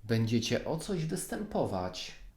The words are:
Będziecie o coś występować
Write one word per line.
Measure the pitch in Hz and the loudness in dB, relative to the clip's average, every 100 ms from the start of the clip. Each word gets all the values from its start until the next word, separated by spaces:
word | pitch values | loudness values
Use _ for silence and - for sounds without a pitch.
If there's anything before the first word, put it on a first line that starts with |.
Będziecie | - 113 110 117 - 120 - | 2 2 4 4 4 0 0
o | 160 | -2
coś | - 180 156 | 0 -2 0
występować | 170 - 226 208 202 113 95 90 - - - - | -2 -4 -4 -2 0 2 2 -2 -4 -10 -12 -18